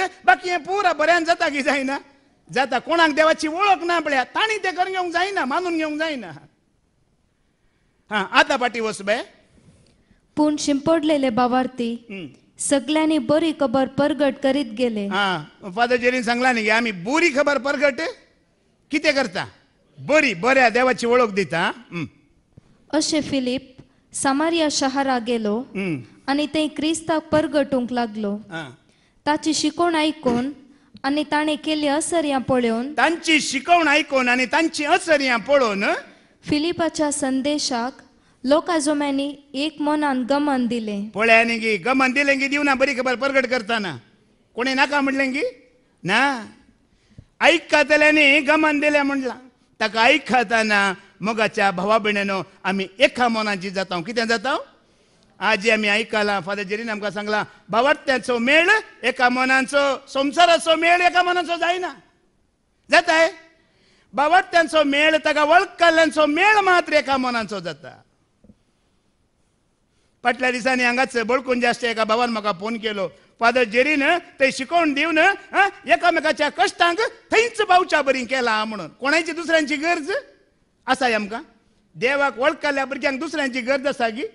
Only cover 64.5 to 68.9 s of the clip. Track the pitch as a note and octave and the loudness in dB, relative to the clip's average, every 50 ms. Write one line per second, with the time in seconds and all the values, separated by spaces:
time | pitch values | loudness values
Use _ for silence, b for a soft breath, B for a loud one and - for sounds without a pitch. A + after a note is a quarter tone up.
64.5 | F4 E4+ E4 - D#4 D#4 D4 C#4 C#4 C#4+ D4+ D#4 D#4 D4+ D#4 D#4 C#4+ D4 D4+ D4 | 2 2 2 2 2 2 2 2 2 2 4 4 4 2 2 0 2 2 4 6
65.5 | E4 F#4 G4 - - - E4+ E4+ D#4+ D#4+ E4 D#4 - D#4 D4+ D4 D4 E4 F#4+ G#4+ | 6 4 4 2 0 2 4 4 6 4 4 2 2 2 2 2 2 4 4 4
66.5 | G#4+ G#4 F#4+ F#4 F4+ F4 E4+ D#4+ D4+ D4+ - C4+ C4+ C4 B3+ B3 A#3+ A3+ A3 F3 | 4 4 4 4 4 2 2 2 0 0 2 0 -2 -2 0 -2 -2 -4 -4 -6
67.5 | G#3 F#3+ E3+ F3 D3+ - - B2+ A#2 G#2 _ _ _ _ _ _ _ _ _ - | -8 -8 -8 -8 -10 -12 -14 -20 -20 -20 _ _ _ _ _ _ _ _ _ -20
68.5 | - _ _ _ _ _ _ _ | -20 _ _ _ _ _ _ _